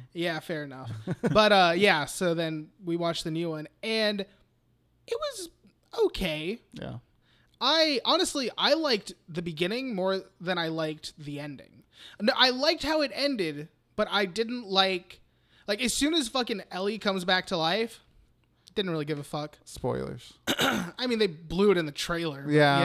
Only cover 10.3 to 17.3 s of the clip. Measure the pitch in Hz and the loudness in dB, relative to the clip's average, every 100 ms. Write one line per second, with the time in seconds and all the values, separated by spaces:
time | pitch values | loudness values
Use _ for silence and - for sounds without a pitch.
10.3 | - 170 175 160 160 156 151 - - 147 | -10 -4 -4 -2 -2 -4 -6 -12 -14 -12
11.3 | 143 147 135 - - _ - - - 208 | -10 -10 -12 -18 -20 _ -20 -20 -2 0
12.3 | 240 254 254 294 349 277 311 277 214 285 | 4 4 4 2 0 0 0 0 -2 -2
13.3 | 247 165 147 156 _ _ - 214 196 196 | 0 -2 -4 -12 _ _ -4 0 0 0
14.3 | 170 226 247 202 190 190 185 - - _ | -2 -4 -4 0 4 4 2 -6 -20 _
15.3 | _ _ _ - 208 247 - 285 330 233 | _ _ _ -4 0 0 2 2 2 0
16.3 | 269 247 208 - 180 202 220 208 190 175 | 0 0 -2 -6 -4 -4 -2 -2 -2 0